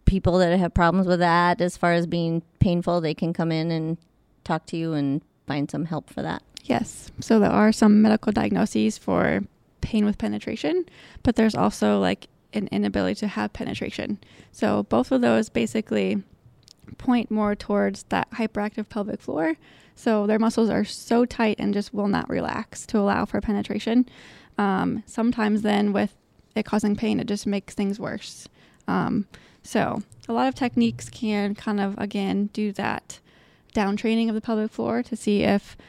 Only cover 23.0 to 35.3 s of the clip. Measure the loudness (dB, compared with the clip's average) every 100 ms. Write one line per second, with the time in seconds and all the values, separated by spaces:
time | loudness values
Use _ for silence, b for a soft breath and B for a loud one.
23 | 2 2 0 -2 -2 -2 -2 -4 2 2
24 | 2 B B B B -2 0 2 0 -4
25 | -8 -2 -2 0 0 2 2 2 2 0
26 | -2 _ _ _ _ -6 -2 0 0 0
27 | 0 -2 -2 -4 -2 -4 -6 -4 -4 -2
28 | -6 -8 -12 -18 -20 b b b -4 -2
29 | 0 -2 -4 b b b -4 -2 0 -2
30 | -10 -18 -6 -2 -2 -2 -2 2 0 -2
31 | -14 -8 -4 -2 -2 -4 -4 -2 -2 -4
32 | -6 -4 -2 -2 -2 -2 -4 -4 -6 -6
33 | _ -20 b b b b b 0 0 0
34 | 0 2 0 -2 -2 -2 -2 -4 -2 -2
35 | -4 -4 0